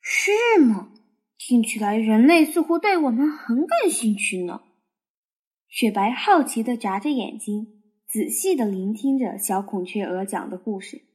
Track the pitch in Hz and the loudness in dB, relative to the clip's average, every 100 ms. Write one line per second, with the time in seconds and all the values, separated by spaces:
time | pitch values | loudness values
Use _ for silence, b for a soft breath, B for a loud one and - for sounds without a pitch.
0 | - - 381 415 466 427 254 196 - _ | -4 -4 0 2 4 6 6 4 -6 _
1 | _ _ _ _ - 247 220 220 208 214 | _ _ _ _ 0 2 2 -2 -2 0
2 | 220 220 254 339 302 349 320 330 415 370 | 4 6 8 6 4 2 0 0 2 2
3 | 285 226 294 302 - 233 370 679 427 - | 2 2 0 -2 -2 -2 0 0 0 0
4 | 226 202 - 185 175 175 _ _ _ _ | -2 0 -2 -4 -6 -10 _ _ _ _
5 | _ _ _ _ _ _ _ - 226 202 | _ _ _ _ _ _ _ -2 -2 0
6 | 202 247 - 359 262 - 226 233 208 190 | -2 -2 2 4 2 -4 -4 -4 -4 -4
7 | 294 269 196 220 - 208 220 _ _ _ | -2 -4 -4 -8 -8 -8 -8 _ _ _
8 | _ 214 - - 381 330 214 190 190 220 | _ -6 -4 -2 -2 0 0 -2 -4 -2
9 | 269 269 233 202 - 196 196 196 185 208 | 0 0 -2 -4 -4 -4 -4 -8 -6 -6
10 | 190 180 202 208 - 180 - 196 - - | -4 -6 -6 -6 -8 -10 -8 -8 -10 -18
11 | _ | _